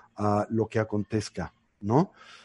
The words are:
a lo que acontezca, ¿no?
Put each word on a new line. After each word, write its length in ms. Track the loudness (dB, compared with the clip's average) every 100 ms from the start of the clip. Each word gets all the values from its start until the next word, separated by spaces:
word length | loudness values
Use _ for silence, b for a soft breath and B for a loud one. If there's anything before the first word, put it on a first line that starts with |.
| b -4
a 300 | 2 2 2
lo 180 | -2 0
que 120 | 0
acontezca, 760 | 0 -2 -2 -4 -4 -8 -10 -10 _ _
¿no? 320 | 0 2 2 b b b